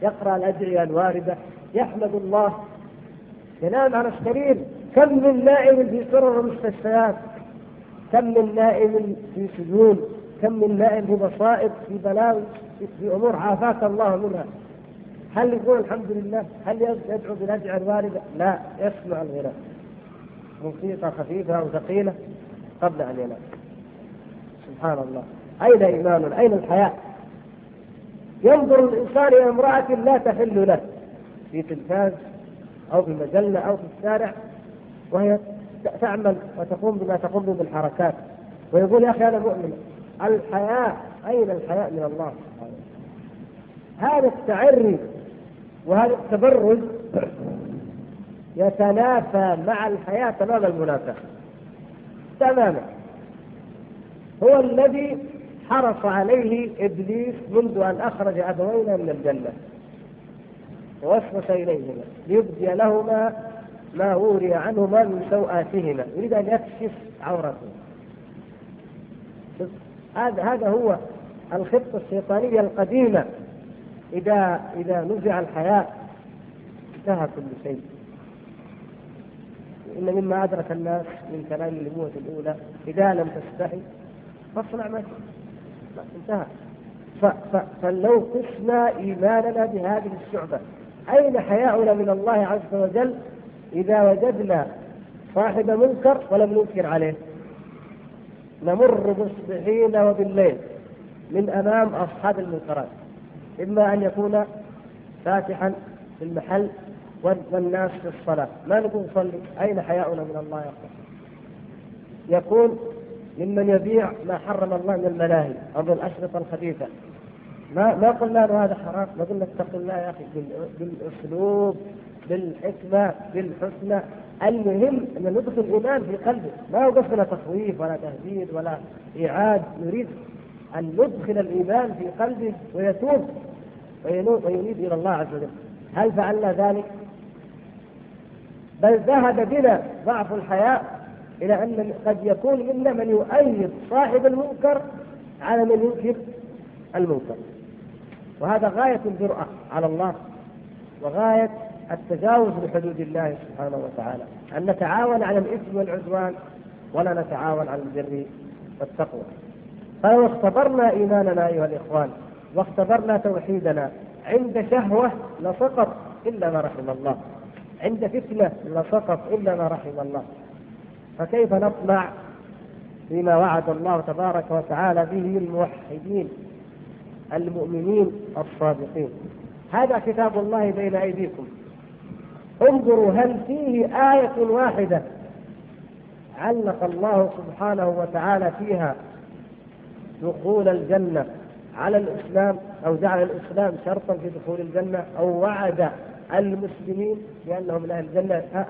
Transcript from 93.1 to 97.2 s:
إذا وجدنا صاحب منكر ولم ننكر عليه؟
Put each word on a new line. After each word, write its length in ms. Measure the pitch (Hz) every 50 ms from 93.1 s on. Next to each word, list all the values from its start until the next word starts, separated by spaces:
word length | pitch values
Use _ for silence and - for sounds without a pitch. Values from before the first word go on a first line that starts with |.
| - - - - - - - - - - - - -
إذا 380 | 170 185 196 214 214 202 196
وجدنا 560 | 196 196 233 254 202 196 208 190 180 156 139 - - - - - - - - - - - - - -
صاحب 360 | 190 214 214 190 226 208 214
منكر 500 | 220 220 254 269 240 - 247 262 269 262 - -
ولم 220 | 196 208 214 202 208
ننكر 340 | 214 208 208 - 185 170
عليه؟ 260 | 151 160 160 160 156 156 -